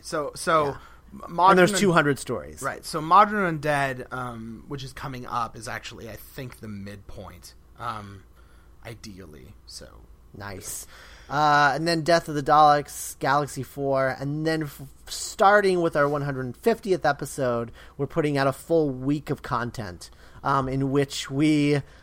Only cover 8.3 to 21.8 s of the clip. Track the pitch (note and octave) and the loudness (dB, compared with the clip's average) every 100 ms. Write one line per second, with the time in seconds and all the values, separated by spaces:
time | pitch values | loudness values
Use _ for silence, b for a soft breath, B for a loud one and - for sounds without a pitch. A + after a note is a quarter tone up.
8.3 | - b b b b - A#2 A2 F#2 F2 | -20 b b b b -18 -16 -18 -18 -20
9.3 | D2+ C2 - - - A#1+ G#1+ - - - | -20 -20 -20 -20 -18 -18 -20 -20 -20 -20
10.3 | G2+ G2+ F#2+ - - - B B B B | -16 -14 -14 -12 -14 -14 B B B B
11.3 | C#3 D3+ D3 C#3+ C#3 E3 E3 D#3 E3+ - | 2 4 6 4 2 0 0 4 2 2
12.3 | D3 C#3 D3+ D3+ D3 D3+ - - - C#3+ | -4 4 6 8 6 0 -10 -12 -4 0
13.3 | C#3+ C#3+ - B2+ C#3+ C#3 C3+ C3+ B2+ C#3 | 0 0 -6 -10 -6 0 0 0 -2 -6
14.3 | D3+ D#3 D#3+ D3+ - C#3 - - - - | -4 -2 -2 -4 -10 -20 -20 -14 -12 -8
15.3 | - G3 G#3 G3 F3+ E3 D#3 C#3+ D3 C#3+ | 2 6 6 4 2 0 2 2 0 -4
16.3 | C3 B2+ - A#3 A3+ G#3 F3 D3+ C#3 C#3+ | -4 -6 -2 0 0 0 0 2 0 -4
17.3 | - B2+ A#2 A#2 B B - C#3 E3+ D3+ | -4 -2 -2 -4 B B -8 -4 -2 0
18.3 | C#3 C#3 C3 - E3 D3+ B2+ C3 D3 - | 2 0 -2 0 2 2 -2 -2 -4 -4
19.3 | C#3 - B2 A#2 A#2 G#2 E2+ - b b | -8 -4 -4 -4 -8 -12 -12 -18 b b
20.3 | b C3+ C#3 C3 C3+ C3+ C#3 C#3 - - | b 0 0 0 -2 0 0 0 -4 -6
21.3 | C#3 D#3 D3+ D3 D3 | 0 2 4 4 0